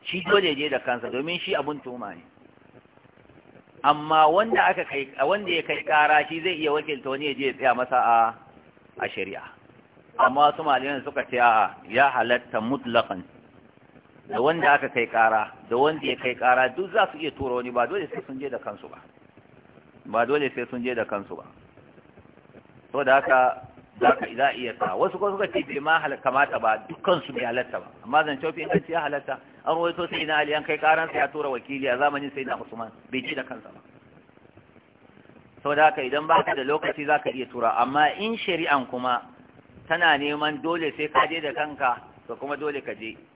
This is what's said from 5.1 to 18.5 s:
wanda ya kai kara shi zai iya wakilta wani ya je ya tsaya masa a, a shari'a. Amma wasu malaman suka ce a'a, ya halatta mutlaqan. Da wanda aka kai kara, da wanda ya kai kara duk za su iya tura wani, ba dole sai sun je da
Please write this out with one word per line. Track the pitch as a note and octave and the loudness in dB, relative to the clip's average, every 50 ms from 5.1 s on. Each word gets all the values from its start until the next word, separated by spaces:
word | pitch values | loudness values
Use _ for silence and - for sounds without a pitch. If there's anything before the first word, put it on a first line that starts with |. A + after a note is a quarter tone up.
| C#3 - C3+ D3 | -4 -2 0 0
wanda | F#3 G#3 G#3 F3+ | 0 -2 -2 -4
ya | E3+ E3 D3+ | -4 -4 -2
kai | - D#3 C#3+ - | -4 -6 -6 -4
kara | - D#3 D3+ D3+ D3 D3+ D3+ D3 D3+ | 0 2 4 4 6 4 4 2 0
shi | D#3+ E3 | -6 -4
zai | D#3+ F#3 F3+ D3+ | -4 -4 -4 -2
iya | D#3 D3+ | -2 -2
wakilta | C#3+ D3+ D3+ D3+ D3 C3 A#2+ C3+ | 0 -2 -2 -4 -8 -8 -6 -6
wani | C3 C#3 D3 | -6 -4 -4
ya | D3 C3+ | -6 -6
je | A#2+ C#3 C3+ | -2 -4 -4
ya | A#2+ | -4
tsaya | - B2+ C3 A#2+ | 0 2 2 2
masa | A#2+ B2+ B2+ C3+ B2+ | 2 0 0 0 2
a, | G#2 A2 A#2 A#2 A2+ A2+ A2+ - - - - - _ - _ _ _ _ - - | 4 4 4 4 4 2 0 -6 -16 -20 -20 -20 _ -20 _ _ _ _ -10 -8
a | F#2 G#2 | -8 -8
shari'a. | - - G2 F#2+ F#2+ - - - - - _ - - - _ _ _ _ _ _ _ - | -6 -6 -8 -8 -8 -12 -14 -16 -20 -20 _ -20 -20 -20 _ _ _ _ _ _ _ 2
Amma | - - B2+ C#3 D3 D3 | 4 4 6 6 6 6
wasu | D3 - D#3+ | 6 2 0
malaman | D#3 C#3+ B2+ C3 C#3 C#3+ C3+ A#2 | 0 0 2 0 -2 -4 -4 -6
suka | C#3 C3+ C#3 A#2+ - | -6 -6 -6 -6 -2
ce | - B2 | 0 4
a'a, | A#2+ A#2+ A2+ A2 G#2 F#2 - - - - | 6 6 6 6 4 2 0 -8 -16 -4
ya | G2+ A#2+ C#3 C#3 | 2 4 4 4
halatta | C3 B2 A2+ A#2+ A#2+ B2 A#2+ - - A#2 | 4 2 2 2 2 0 0 -2 -4 -4
mutlaqan. | G#2+ A#2 C3+ C#3 C3 B2 A#2 A#2 A2 - G2+ F#2 F2 - - - - - _ - - - _ _ _ _ _ - _ _ _ - _ - | -2 -2 -4 -4 -4 0 2 2 2 2 -4 -10 -10 -16 -20 -20 -20 -20 _ -20 -20 -20 _ _ _ _ _ -20 _ _ _ -20 _ -8
Da | - - | -4 0
wanda | A#2+ D3 E3 E3+ D#3 C#3+ C#3+ | 2 2 2 2 4 4 4
aka | C#3+ C#3 C3 | 4 2 0
kai | - B2 A#2 A2+ | -2 -2 -2 0
kara, | - A2+ A2+ A2 A2 A2 G#2+ G#2+ - - - - | 2 4 4 6 4 2 0 -2 -10 -20 -8 -2
da | A2+ A#2+ | 2 2
wanda | C3+ D3 D#3+ D3+ C3+ C#3+ | 2 2 2 -2 -4 -4
ya | B2+ | -6
kai | - - B2+ B2 | -2 -4 -4 -4
kara | A2 G#2 B2+ B2+ B2+ B2+ B2+ | 0 2 4 4 4 4 0
duk | A#2 B2+ F#3+ F#3+ E3+ | 0 -4 -8 -2 0
za | A3+ G3+ F#3 | 0 0 0
su | - D3+ | 0 -8
iya | D#3 D3+ | -8 -8
tura | - - C#3 C3 B2 | -8 -6 -6 -4 -4
wani, | B2 A#2+ B2 | -4 -4 -4
ba | B2 B2 A#2+ | -2 0 0
dole | A#2+ E3+ G3+ E3+ D3 | 0 -2 -6 -6 -6
sai | - - - | -10 -12 -12
sun | - C#3 C3 | -12 -12 -10
je | C#3 | -10
da | C#3 | -8